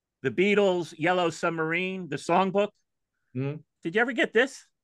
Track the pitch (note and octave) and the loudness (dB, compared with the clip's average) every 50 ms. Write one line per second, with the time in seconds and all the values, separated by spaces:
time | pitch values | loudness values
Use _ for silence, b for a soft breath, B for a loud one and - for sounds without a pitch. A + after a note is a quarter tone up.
0 | _ _ _ _ - C3 A2 E3 F#3 G#3 G3+ G#3 G3+ G3 F3+ F3+ E3+ - - - | _ _ _ _ -6 -4 0 2 2 4 4 4 4 4 2 0 -2 -6 -8 -4
1 | D3 F3 F#3 F#3 F3+ E3 D#3+ - - E3+ E3 E3 D#3+ D#3+ E3 E3+ F#3 F#3 F#3+ F#3+ | 0 0 2 2 2 0 -2 -2 -2 -2 -2 -2 -2 -2 -2 -4 -4 -4 -6 -8
2 | F3+ D3 D3 C#3 - - E3+ F3+ F#3+ F#3+ E3+ G3+ G#3 G3+ _ _ _ _ _ _ | -8 -8 -8 -8 -2 0 2 2 2 2 2 0 -2 -2 _ _ _ _ _ _
3 | _ _ _ _ _ _ - B2+ C3+ C#3 D3 E3 - _ _ _ - E3+ E3 A3 | _ _ _ _ _ _ -8 -8 -6 -6 -8 -10 -14 _ _ _ -10 -4 0 0
4 | A#3+ B3+ B3 A#3 E4+ - - A3 B3+ B3+ - - - _ _ _ | 0 0 0 -2 -2 2 2 2 2 2 -2 -12 -20 _ _ _